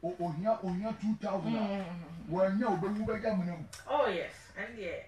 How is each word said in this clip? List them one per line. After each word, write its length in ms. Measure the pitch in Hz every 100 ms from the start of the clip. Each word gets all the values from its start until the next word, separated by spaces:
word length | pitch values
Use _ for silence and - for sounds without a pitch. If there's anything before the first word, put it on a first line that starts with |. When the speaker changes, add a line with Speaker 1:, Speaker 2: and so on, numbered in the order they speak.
| 180
Speaker 1:
O-, 100 | 180 170
ohia, 340 | 151 208 220
ohia 320 | 185 180 214 214
two 140 | 208 214
thousand 340 | 196 196 175 226
a, 40 |
Speaker 2:
Mm, 80 | 208
mm, 180 | 202 180
mm, 440 | 175 165 170 -
mm. 20 |
Speaker 1:
wanya, 320 | 175 190 196 220
obewu, 380 | 185 190 208 220
bɛgya 240 | 220 226
amena 240 | 196 175 170
mu. 80 | - - -
Speaker 2:
Oh, 200 | 294 247
yes. 260 | 175 - - - -
And 200 | 214 233
yeah. 240 | 180 147